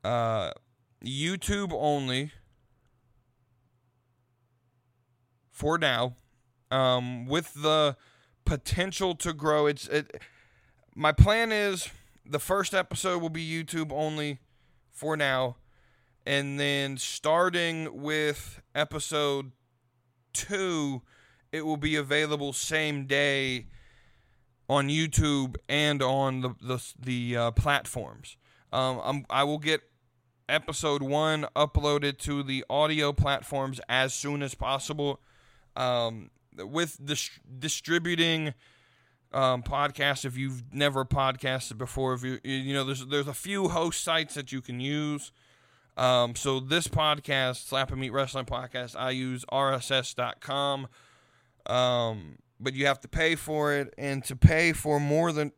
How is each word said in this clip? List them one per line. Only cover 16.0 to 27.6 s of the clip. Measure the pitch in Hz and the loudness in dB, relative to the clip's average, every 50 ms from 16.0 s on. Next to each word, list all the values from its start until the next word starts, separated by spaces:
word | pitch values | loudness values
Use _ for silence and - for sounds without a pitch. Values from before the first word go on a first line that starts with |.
| _ _ _ _ _ | _ _ _ _ _
and | - 139 139 139 139 139 139 | 0 0 0 0 -2 -2 -2
then | 143 143 143 139 139 139 135 127 | 0 0 0 0 -2 -4 -4 -6
starting | - - - - - 151 156 170 180 185 175 175 170 165 165 160 160 156 - 123 | -6 -6 -6 -4 0 2 4 4 4 4 2 0 -2 -2 -2 -4 -6 -8 -8 -8
with | 143 151 151 156 151 151 147 - - - - - - _ _ | -4 -2 0 0 0 0 0 -2 -8 -16 -16 -18 -20 _ _
episode | 147 151 151 - 156 - - 156 151 147 143 139 139 135 131 127 _ _ _ _ _ _ _ _ _ _ _ _ _ _ _ _ | -4 -2 -2 -2 -8 -6 -2 0 0 2 2 0 -2 -4 -10 -16 _ _ _ _ _ _ _ _ _ _ _ _ _ _ _ _
two, | - - - 202 196 190 185 170 160 147 143 135 123 - _ _ _ _ _ _ _ _ _ | -8 -6 -4 -4 -2 -2 0 0 0 0 -2 -4 -6 -8 _ _ _ _ _ _ _ _ _
it | - 160 151 | -8 -6 -4
will | 156 156 147 | -2 -4 -2
be | 143 156 156 | 0 0 0
available | 151 143 135 147 147 156 151 151 147 143 143 131 | 0 0 2 2 2 2 2 0 -2 -2 -4 -4
same | - - - 156 156 156 151 147 143 139 | -4 -4 -2 0 0 0 0 -2 -4 -2
day | 135 139 139 143 143 139 139 135 131 127 123 113 - - - - - - - - - _ _ _ _ _ _ _ _ _ _ _ _ | 0 2 2 4 2 2 2 0 -2 -4 -4 -8 -12 -18 -20 -20 -20 -20 -20 -20 -20 _ _ _ _ _ _ _ _ _ _ _ _
on | 135 143 139 139 | 2 2 4 2
YouTube | 147 156 160 160 - - 156 151 143 143 135 131 117 - _ _ | 2 2 0 2 2 2 4 4 4 2 0 -2 -6 -10 _ _
and | 139 147 151 147 147 139 | 0 2 2 2 2 2
on | 135 127 135 135 135 135 131 131 | 2 2 2 2 0 0 0 -2
the, | 127 127 120 - | -4 -4 -6 -8
the, | - 120 127 123 - - - - | -6 -6 -4 -4 -6 -10 -16 -12
the, | 127 127 127 123 120 120 120 117 | -6 -4 -2 -2 -2 -2 0 0
uh, | 117 117 | 0 2
platforms. | 113 - | 2 2